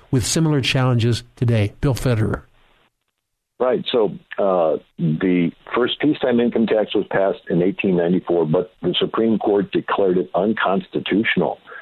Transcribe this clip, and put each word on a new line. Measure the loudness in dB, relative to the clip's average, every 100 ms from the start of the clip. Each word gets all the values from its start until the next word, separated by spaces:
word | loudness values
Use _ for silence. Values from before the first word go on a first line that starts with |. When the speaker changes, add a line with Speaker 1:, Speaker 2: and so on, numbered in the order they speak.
| -2
Speaker 1:
with | -2 0
similar | 0 2 2
challenges | 0 0 2 2 2 -2 -6 -4
today. | 0 2 0 -2
Bill | -2
Federer. | 0 -2 0 -2 -4 -10 _ _ _ _ _ _ _ _ _ _ -4
Speaker 2:
Right. | -2 -2 0
So, | 0 0 -2 -12 -4
uh, | 0 2 0 -2 -6 -4
the | -2 0 0 2 0 -4 -6
first | -2 -2 0
peacetime | -2 0 0 2
income | 2 0 2
tax | 2 0
was | -2 -2
passed | 0 0 -2 -2
in | 0
eighteen | 0 0 0 2
ninety-four, | 2 0 0 0 2
but | 0 -2 -6
the | -4 -2
Supreme | -2 0 0 0
Court | 2 0 0
declared | -4 -4 0 2 2
it | 0
unconstitutional | -2 0 0 0 -2 -4 -6 -2 0 0 0 -2 -4 -14 -18